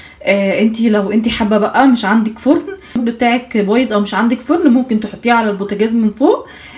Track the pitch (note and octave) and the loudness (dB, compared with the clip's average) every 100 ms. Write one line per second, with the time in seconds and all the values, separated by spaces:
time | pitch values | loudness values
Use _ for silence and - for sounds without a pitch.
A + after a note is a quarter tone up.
0 | - - - G3 G3 - A3 A3 A3+ G#3 | -20 -10 -2 0 0 2 0 2 0 2
1 | G3 A3 A3+ - G#3 G#3+ G#3 A3+ C4+ A#3+ | 0 0 -2 -2 0 0 0 2 4 2
2 | G3 A3 A3 - B3+ E4+ G4 G4 - A#3+ | 2 0 0 -2 0 0 -2 -12 -10 -4
3 | A#3 A#3 A#3+ B3 B3 A3 G3 A3+ A#3+ G#3 | -4 0 0 0 -2 -2 0 0 0 -2
4 | G3+ G3 A#3 B3 - E4+ D#4+ B3 B3 G#3+ | -2 0 0 -2 0 2 4 2 0 -4
5 | G#3+ - A#3 A#3 A3 G3 G3+ G3 A3+ A#3 | -4 -6 0 0 0 -4 -6 -2 0 0
6 | G#3+ G3+ D4 - - - - | 0 0 0 0 -4 -20 -20